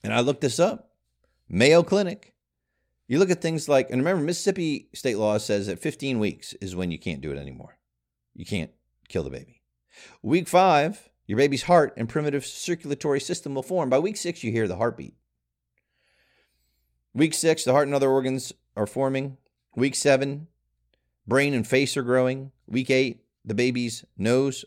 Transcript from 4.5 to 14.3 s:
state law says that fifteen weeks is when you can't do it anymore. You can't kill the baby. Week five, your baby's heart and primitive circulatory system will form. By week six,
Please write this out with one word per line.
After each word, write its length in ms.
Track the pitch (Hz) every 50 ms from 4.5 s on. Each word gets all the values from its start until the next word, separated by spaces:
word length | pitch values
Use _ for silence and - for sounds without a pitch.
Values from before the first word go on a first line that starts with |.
| 185 185 170 156 143 - - _ -
state 240 | - - 135 110 101
law 180 | 110 107 107 107
says 280 | - - 104 101 98
that 120 | 101 90 85
fifteen 400 | - 160 147 - - 135 127 113
weeks 360 | 107 98 - - - - -
is 200 | - 101 95 90
when 160 | 90 92 87
you 80 | 82 76
can't 220 | - 92 78 69
do 100 | 71 76
it 80 | 69 71
anymore. 380 | 71 69 64 64 - - _ _ _ _ _ _ _ _ _ _ _ _ _
You 120 | - 87
can't 240 | - 104 92 76 - _ _ _ _ _ _ _ -
kill 140 | - 92 73
the 80 | 67
baby. 320 | 65 - - - _ _ _ _ _ _ _ _ _ - - - - _ -
Week 260 | 110 147 185 175 -
five, 600 | - 180 185 185 160 143 147 170 208 - - _ _ _ _
your 100 | - 101
baby's 280 | 113 143 147 139 120 -
heart 280 | - 180 170 147 - -
and 120 | - 117 113
primitive 360 | - 156 151 151 139 143 131
circulatory 760 | - - - - - 175 170 - 143 143 139 - 151 139 139
system 340 | - - 175 - - 156 139
will 80 | 135 131
form. 280 | - 185 180 156 127
By 80 | 127 139
week 180 | 165 214 214
six, 260 | - - 175